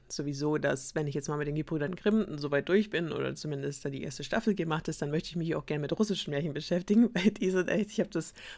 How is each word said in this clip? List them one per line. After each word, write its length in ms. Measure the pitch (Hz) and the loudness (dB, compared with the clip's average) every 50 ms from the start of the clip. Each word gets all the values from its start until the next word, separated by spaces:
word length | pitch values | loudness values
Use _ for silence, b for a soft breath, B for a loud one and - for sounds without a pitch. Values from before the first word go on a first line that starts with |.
| - - | -12 -10
sowieso, 500 | - - 147 143 143 139 147 151 151 156 | -8 -4 -4 -4 -2 -2 0 0 0 2
dass 360 | 139 143 139 131 - - - | 2 2 0 0 -2 -4 -2
wenn 120 | 160 151 | -2 -2
ich 80 | 147 139 | -2 -2
jetzt 140 | 151 139 - | -2 -2 -2
mal 100 | 151 147 | -2 -2
mit 100 | 147 147 | -2 -2
den 60 | 147 | -2
Gebrüdern 400 | 151 151 - 165 156 143 143 180 | -2 -2 -2 -2 -2 -2 -2 -4
Grimm 420 | - - 208 208 220 214 - 151 | 0 2 4 4 4 2 0 -2
so 140 | 147 143 147 | -4 -2 2
weit 180 | 143 143 135 - | 2 2 4 4
durch 220 | 175 208 214 208 | 4 4 4 4
bin 220 | - 156 175 156 147 | 0 -2 0 0 -2
oder 220 | - 135 131 135 | -2 -2 -2 -2
zumindest 480 | - - 151 147 139 139 143 143 - - | -4 -4 -4 -4 -2 -4 -4 -6 -4 -6
da 40 | 139 | -6
die 140 | 139 135 - | -6 -4 -6
erste 220 | 160 135 - 143 | -6 -6 -8 -4
Staffel 300 | - - 226 - 226 202 | -2 -2 2 2 2 2
gemacht 340 | 196 170 160 156 156 - - | 2 0 0 -2 -2 -2 -4
ist, 120 | 160 - | -4 -2
dann 100 | 160 143 | -2 -2
möchte 200 | 147 156 - - | 0 -2 -2 -2
ich 60 | - | -4
mich 180 | 175 165 165 156 | -4 -2 0 -2
auch 100 | 156 151 | -2 -2
gerne 160 | - 156 147 | -2 -2 -2
mit 180 | 147 139 165 - | -2 -2 2 2
russischen 340 | 220 214 196 - - - 147 | 2 2 2 -2 -2 -2 -2
Märchen 200 | 143 156 160 143 | -2 -2 -2 -2
beschäftigen, 560 | 147 151 - 180 175 175 - 208 226 240 220 | -4 -2 0 -2 -2 2 4 6 6 6 6
<laughs> 40 | - | 4
weil 160 | - 180 214 | 4 2 2
die 200 | 208 - 220 185 | 2 2 0 2
sind 180 | 185 185 175 - | 2 2 2 2
echt, 220 | - 185 208 202 | 2 0 0 0
ich 100 | - - | 0 -2
hab 100 | 185 - | -2 0
das 240 | - 165 160 - B B B B B | 0 -2 -4 -4 B B B B B